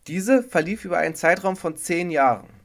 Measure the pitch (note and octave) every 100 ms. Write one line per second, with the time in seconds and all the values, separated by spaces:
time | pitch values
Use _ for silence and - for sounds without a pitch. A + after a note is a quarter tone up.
0 | - E3+ F#3+ C4 B3+ E3+ D#3+ A3 F#3+ E3+
1 | D#3+ D#3+ E3 F3 F#3+ F#3+ E3+ D#3 - E3+
2 | F3 D#3 C3+ A2 - -